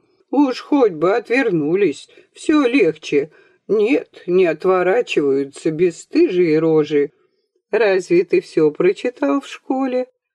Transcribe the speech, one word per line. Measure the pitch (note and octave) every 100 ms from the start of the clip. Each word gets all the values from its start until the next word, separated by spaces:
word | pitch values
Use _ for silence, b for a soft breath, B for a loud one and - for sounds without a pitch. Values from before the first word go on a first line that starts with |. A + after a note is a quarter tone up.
| _ _ _
«Уж | B3+ C#4+ B3
хоть | - - A3+
бы | D#3 E3+ A#3
отвернулись, | - A#3+ A#3 E3+ C#3+ F3+ G3 C#3 - b b
все | - - D4+ C4
легче. | B3+ F3 D#3 - D3 D3+ b b b -
Нет, | G#3 G#3+ C#4+ - - -
не | F3+ F3+
отворачиваются | D#3 F#3 F#3 F3+ A#3 - - C#3+ C3+ C#3 - E3+
бесстыжие | D#3 F3+ E3 - D4 E4 F3+ F3 D#3
рожи». | D#3+ D#3 D3+ D3 C#3+ - _ _ _ _ _
«Разве | G#3+ G#3+ F#3+ - F3 F3
ты | F3+
все | - - D#3
прочитал | D3 F3 G3+ B3 - C#4 C#4
в | -
школе?» | - - C4 C4+ B3+ B3+ _ _